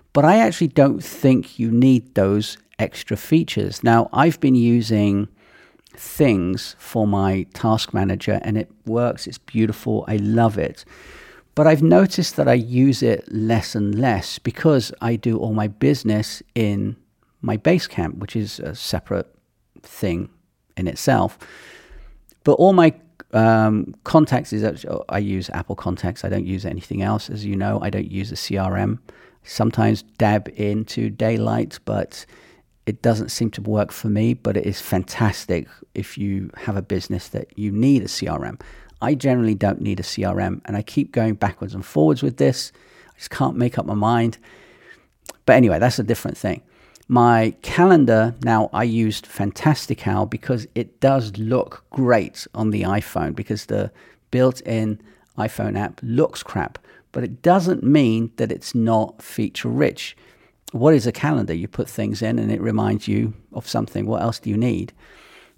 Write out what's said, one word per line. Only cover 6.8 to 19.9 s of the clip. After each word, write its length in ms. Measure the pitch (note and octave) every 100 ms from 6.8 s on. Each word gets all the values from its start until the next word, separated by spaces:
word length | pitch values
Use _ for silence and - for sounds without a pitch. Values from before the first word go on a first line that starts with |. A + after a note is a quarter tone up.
| - A#2 G#2
my 400 | G2 G2 F#2+ -
task 400 | - A2+ A2 -
manager, 440 | G2 F#2+ F#2+ - G2+
and 160 | - G#2+
it 120 | - _
works. 420 | - A#2 A#2+ - F#2
It's 120 | -
beautiful. 640 | _ A2+ A2 G#2+ A#2 G#2+ -
I 100 | G#2+
love 420 | G#2 A2+ A#2 G2+
it. 260 | E2 - - - - - - - _
But 120 | - D#3
I've 160 | D#3
noticed 540 | D#3+ F3 F#3+ - E3 -
that 120 | C3+
I 40 |
use 500 | B2 A#2 B2 C#3 B2
it 220 | A#2+ G#2+ -
less 420 | A2 A2 A2+ -
and 240 | G#2+ G2+ G#2
less 400 | C3 G2 - -
because 540 | - - E3 C#3 - -
I 160 | A#2 A#2
do 220 | A#2+ A2+
all 160 | A#2
my 140 | G#2+ G#2+
business 720 | G#2 C3+ C#3 A2 G#2+ - - -
in 420 | A#2 G#2 G2+ G2+ A2+ _ _ _ _
my 160 | B2+ A2
Basecamp, 640 | D#3 F3 - - - -
which 180 | G2+ A2+
is 240 | G#2 -
a 140 | -
separate 600 | - - F2+ - F#2 - _ _ _ _ _
thing 480 | -